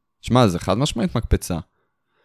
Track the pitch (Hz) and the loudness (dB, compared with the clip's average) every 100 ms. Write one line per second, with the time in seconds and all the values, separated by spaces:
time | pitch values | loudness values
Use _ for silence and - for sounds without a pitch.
0 | _ _ - 120 113 87 - 101 143 - | _ _ 0 4 4 2 -2 0 -2 -2
1 | 180 - - 101 - 85 - _ _ _ | -4 -4 -2 -2 -2 -6 -8 _ _ _
2 | _ _ | _ _